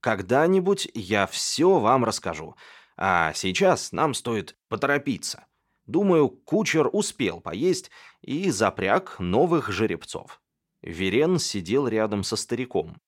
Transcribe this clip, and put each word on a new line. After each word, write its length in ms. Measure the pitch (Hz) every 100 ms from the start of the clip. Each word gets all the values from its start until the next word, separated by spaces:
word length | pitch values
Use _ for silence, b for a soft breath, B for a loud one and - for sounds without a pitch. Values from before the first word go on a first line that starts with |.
Когда-нибудь 840 | - 107 92 127 165 190 180 196 -
я 340 | - 92 104 95
всё 520 | - - - 170 185
вам 260 | 107 131 113
расскажу, 500 | 101 92 78 80 - B B B B
а 380 | 95 90 80
сейчас 580 | 76 95 90 190 147 -
нам 220 | 85 156
стоит 440 | 131 - 113 92 - _
поторопиться. 760 | 107 139 143 143 107 - - _ _ _ _ -
Думаю, 440 | 143 202 170 143
кучер 600 | - - 185 208 160 135
успел 480 | 202 202 - 110 -
поесть 500 | - 87 170 180 - B B B
и 280 | - 143 190
запряг 680 | 104 104 - 92 165 185 -
новых 500 | 90 101 170 165 127
жеребцов». 720 | 92 107 85 - 90 - - _ _ _ _
Верен 580 | - 82 95 107 156 180
сидел 480 | - 101 85 123 135
рядом 360 | 107 107 101
со 140 | 95 110
стариком. 640 | - 120 123 95 82 80